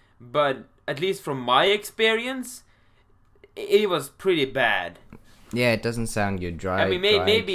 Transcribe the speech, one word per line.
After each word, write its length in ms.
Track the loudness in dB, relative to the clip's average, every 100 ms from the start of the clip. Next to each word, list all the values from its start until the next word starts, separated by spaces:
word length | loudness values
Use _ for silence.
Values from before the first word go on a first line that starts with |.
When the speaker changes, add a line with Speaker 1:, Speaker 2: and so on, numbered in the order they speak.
| _ -20
Speaker 1:
but 440 | -4 0 0 -2 -10 _ -8
at 120 | -4
least 220 | -4 -4
from 180 | -6 -4
my 260 | 2 4 4
experience, 1000 | 0 -4 0 0 0 -2 -8 -10 -14 -20 _ _ _ _ _ _ _ -18 -12
i-, 40 |
it 280 | 4 4 4
was 180 | 0 -4
pretty 360 | -4 0 0
bad. 540 | 0 0 0 0 -4 -10 -20 -20 -20 -20 -6
Speaker 2:
Yeah, 180 | 0 2
it 100 | 2
doesn't 260 | -2 -4 -4
sound 320 | -2 -2 -2
good. 180 | -6 -6
Dry, 240 | -2 0
Speaker 1:
I 60 | 0
mean, 100 | 0
may-, 160 | 2 2
Speaker 2:
dry 60 |
Speaker 1:
maybe 280 | 2 0 0